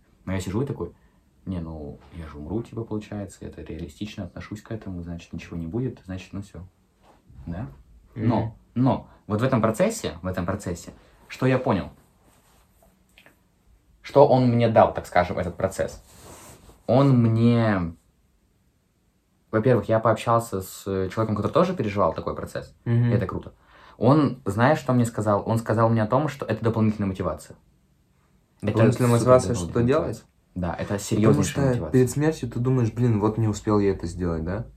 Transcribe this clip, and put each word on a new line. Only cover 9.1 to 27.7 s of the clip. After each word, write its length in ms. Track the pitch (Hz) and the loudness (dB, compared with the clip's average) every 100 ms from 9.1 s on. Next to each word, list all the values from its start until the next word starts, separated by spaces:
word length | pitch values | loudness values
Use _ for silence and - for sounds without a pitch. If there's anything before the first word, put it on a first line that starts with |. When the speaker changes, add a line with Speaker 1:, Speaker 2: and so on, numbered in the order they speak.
| - - | -16 -4
Speaker 1:
вот 140 | 104 | -2
в 20 | |
этом 180 | 123 110 | 2 2
процессе, 520 | 110 110 202 - - - | 0 2 0 0 -8 -8
в 40 | 92 | -6
этом 180 | 92 90 | -6 -4
процессе, 460 | 95 92 85 - - _ _ - | -6 -6 -10 -12 -20 _ _ -18
что 160 | - 127 | -2 2
я 140 | 131 | 2
понял? 320 | 131 95 73 - _ _ _ _ _ _ _ _ _ _ _ _ - _ _ _ _ _ _ _ - | 2 -2 -2 -12 _ _ _ _ _ _ _ _ _ _ _ _ -20 _ _ _ _ _ _ _ 2
Что 180 | 139 143 | 6 8
он 220 | 127 123 | 8 4
мне 220 | 117 113 | 4 4
дал, 240 | 110 95 | 6 4
так 120 | - - | 4 -2
скажем, 320 | 90 87 - | 0 0 -2
этот 200 | 87 - | -6 -4
процесс? 440 | 95 - - - - - - - - - - - - | -4 -2 -6 -8 -20 -20 -20 -20 -20 -20 -20 -12 0
Он 240 | 123 139 123 | 4 6 6
мне... 720 | 113 113 117 117 110 95 82 - _ _ _ _ _ _ _ _ _ _ _ _ _ _ _ | 4 4 4 4 2 0 -2 -8 _ _ _ _ _ _ _ _ _ _ _ _ _ _ _
Во-первых, 380 | 110 127 113 98 | 0 4 2 2
я 100 | 110 | 2
пообщался 640 | 117 110 - 117 117 98 | 2 2 2 0 0 -8
с 220 | 92 - 101 | -8 -10 -4
человеком, 500 | 95 92 - 110 104 | -2 -2 -2 -2 0
который 160 | 101 | 0
тоже 240 | - 185 180 | 2 2 0
переживал 380 | 110 101 85 | -2 0 0
такой 200 | - 80 | 0 -6
процесс. 400 | 76 - - - - 120 | -8 -8 -10 -12 -10 0
Speaker 2:
Мгм. 260 | 117 120 | 2 2
Speaker 1:
Это 140 | 101 90 | 2 0
круто. 260 | 90 - - _ - - - | -6 -10 -20 _ -20 -20 0
Он, 440 | 120 156 139 - 101 | 4 4 4 -2 -6
знаешь, 340 | 98 127 151 | 0 2 2
что 140 | - | 0
мне 100 | 123 117 | 0 0
сказал? 380 | - 107 101 - | -2 0 0 0
Он 120 | 113 | -2
сказал 320 | - 113 113 | 0 2 2
мне 120 | 113 | 2
о 40 | 107 | 2
том, 220 | 131 143 | 0 0
что 160 | - - | -4 -6
это 180 | 110 | -2
дополнительная 460 | 113 113 110 104 98 | -2 2 0 0 -4
мотивация. 480 | 95 85 76 - - _ | -4 -4 -6 -12 -20 _